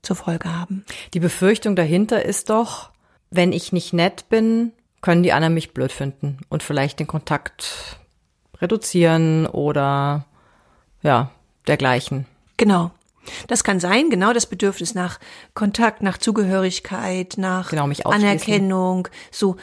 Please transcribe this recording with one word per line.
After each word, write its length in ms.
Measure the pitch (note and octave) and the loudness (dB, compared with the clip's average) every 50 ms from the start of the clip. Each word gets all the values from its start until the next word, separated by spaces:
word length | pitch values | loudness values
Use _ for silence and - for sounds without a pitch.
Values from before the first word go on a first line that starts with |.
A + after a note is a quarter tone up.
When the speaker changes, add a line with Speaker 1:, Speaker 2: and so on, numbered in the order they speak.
Speaker 1:
zur 140 | - - F#3 | -6 -6 -6
Folge 400 | - - - E3 E3 - E3+ E3+ | -4 -4 -4 -4 -4 -6 -6 -6
haben. 260 | E3+ F3 - F#3+ F#3+ - - - - - - - | -6 -6 -6 -8 -10 -10 -12 -16 -16 -14 -8 -2
Speaker 2:
Die 60 | F3 | -2
Befürchtung 560 | E3+ E3+ - - F#3 F#3+ A3+ G#3+ - A3 G3 | 0 0 0 2 2 2 2 2 0 0 0
dahinter 500 | F3+ E3 D3+ E3+ F3+ G#3+ G#3+ A#3+ G#3 - | 2 2 2 2 2 2 2 0 0 0
ist 240 | - G3 - - - | -2 -4 -4 -2 0
doch, 400 | G#3+ A3 A#3 A3+ - - - - _ _ _ _ _ _ _ _ | 0 0 0 -2 -6 -12 -16 -18 _ _ _ _ _ _ _ _
wenn 240 | - F3+ F3 F#3 E3+ | 0 2 2 2 2
ich 180 | E3+ - - | -2 -2 -2
nicht 220 | F#3 F3 E3+ - - | -2 -4 -2 -2 0
nett 340 | E3+ E3+ F#3+ F#3+ - - _ | 0 2 0 0 -6 -4 _
bin, 420 | A3+ A3+ A3 A3+ A3+ A3+ A#3 A#3 - _ _ _ _ _ | 0 2 2 2 2 0 0 -2 -6 _ _ _ _ _
können 200 | - F#3 F3 F3 F3 | 0 4 4 4 4
die 100 | F3+ - | 4 4
anderen 200 | C#3 D#3+ D#3+ E3 | 4 2 2 2
mich 200 | E3 - - - | 0 -2 -4 -4
blöd 180 | - B2+ C3+ | -4 -4 -4
finden 480 | - - C#3 C#3 C3+ _ - C#3+ C#3 C3 - - | -4 -6 -8 -8 -6 _ -8 -8 -8 -8 -8 -8
und 140 | - D#3 - | -6 -6 -4
vielleicht 360 | - D3 C#3+ C#3 C#3+ - - | -4 -2 -2 -2 -2 -2 -6
den 80 | D#3 | -6
Kontakt 920 | - - D#3 - - D#3 C#3+ - - - - - - - - - - - - _ _ _ _ _ _ _ _ _ _ - - | -6 -6 -6 -4 -4 -4 -4 -4 -8 -12 -12 -12 -12 -12 -12 -14 -18 -20 -20 _ _ _ _ _ _ _ _ _ _ -8 -6
reduzieren 840 | F3 F3 A3 G#3+ - - - F3+ E3+ E3 D#3+ D#3+ E3 D#3+ D#3+ D#3+ D#3+ | -2 -2 -2 -2 -2 0 2 4 4 6 6 4 4 4 4 2 0
oder, 800 | - - - C#3+ D3 D3+ D3 C#3 C#3 C#3 C#3 C#3 C#3+ C#3+ D3 C#3 - _ _ _ _ _ _ _ _ _ _ _ _ _ _ - | 0 -2 -2 -2 0 0 0 0 2 0 0 0 0 -2 -2 -6 -10 _ _ _ _ _ _ _ _ _ _ _ _ _ _ 0
ja, 280 | D3+ C3 A#2 B2+ C3 - _ _ _ _ _ _ | 2 2 2 2 -2 -6 _ _ _ _ _ _
dergleichen. 580 | - D3+ C#3+ C#3 B2+ B2+ A#2+ - - C#3 C3+ C3 - _ _ _ _ _ | -2 0 2 2 2 2 0 -2 -4 -6 -6 -6 -8 _ _ _ _ _
Speaker 1:
Genau. 340 | - - G#3 G3 F3 E3+ F3 - _ _ _ _ _ _ - - - - | 2 4 4 6 4 2 -2 -6 _ _ _ _ _ _ -18 -16 -16 -6
Das 160 | - B3 - - | -4 -2 -2 0
kann 160 | - G3 F3+ | 0 0 0
sein, 300 | F3 F3 G3 B3 D#4 E4+ | 0 2 2 2 4 2
genau 240 | A#3 F3+ F#3+ G#3+ A#3+ | 2 4 4 2 2
das 140 | A#3 A3+ | 2 0
Bedürfnis 480 | - G3+ F3+ G#3 G3 F#3+ - E3+ E3+ A3 | -2 -2 -2 0 -2 0 -2 -6 -6 -4
nach 240 | F#3 F3+ F3 - - - - - - - _ _ | -4 -6 -6 -8 -12 -18 -20 -20 -20 -20 _ _
Kontakt, 480 | - G#3+ G3+ G#3 - A#3 A3 G#3+ - | -2 -2 -2 2 2 2 2 2 0
nach 160 | G#3 G3 F#3 | -2 -4 -2
Zugehörigkeit, 1200 | - - A3+ G3+ A3+ G3+ F#3 F#3+ F#3+ F#3+ F#3 F3+ - - - G3 F#3 A3 F#3+ F#3 F#3 F3+ F#3 - | -2 -2 0 0 2 2 2 2 0 0 0 -2 -6 -8 -10 -8 -6 -6 -4 -4 -4 -6 -6 -6
nach 320 | G3+ F#3 F#3 F#3 F#3 F3+ - | -4 -4 -2 -2 -4 -4 -4
Speaker 2:
Genau, 160 | E3 D#3 C#3+ | -2 -2 -2
mich 200 | C#3+ C#3+ - - | -2 -4 -4 0
ausschließen. 220 | - G#3 G#3 G#3 G3+ | 0 2 4 4 2
Speaker 1:
Anerkennung. 800 | G3+ - - - G#3 G3+ G3 F#3+ F#3+ F#3 F#3 F#3 F#3 F#3 F3+ - - - - - | 2 0 0 0 0 2 2 2 0 0 0 0 0 -2 -4 -6 -12 -18 -20 -16
So, 280 | - - G#3 F#3+ F#3 - | -4 -2 0 0 -2 -4